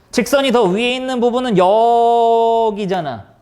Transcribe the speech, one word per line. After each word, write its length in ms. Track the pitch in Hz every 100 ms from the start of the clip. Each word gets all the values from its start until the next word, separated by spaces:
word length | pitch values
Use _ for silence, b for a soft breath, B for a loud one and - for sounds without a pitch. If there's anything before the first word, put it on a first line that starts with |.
| b
직선이 380 | - 214 277 269
더 100 | 233
위에 320 | 196 196 240
있는 240 | 254 254 254
부분은 400 | 240 240 254 185
여기잖아. 1700 | 180 214 233 233 233 233 233 226 226 226 226 202 190 185 147 113 - _